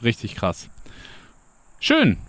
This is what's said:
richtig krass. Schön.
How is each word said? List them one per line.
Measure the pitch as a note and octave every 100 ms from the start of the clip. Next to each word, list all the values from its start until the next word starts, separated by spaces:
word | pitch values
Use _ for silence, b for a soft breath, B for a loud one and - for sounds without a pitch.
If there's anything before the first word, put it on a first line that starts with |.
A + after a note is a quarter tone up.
richtig | A#2 A2+ G#2+ -
krass. | F#2+ E2 - - B B B B B B _ _ _ -
Schön. | - D#4 F#3+ F2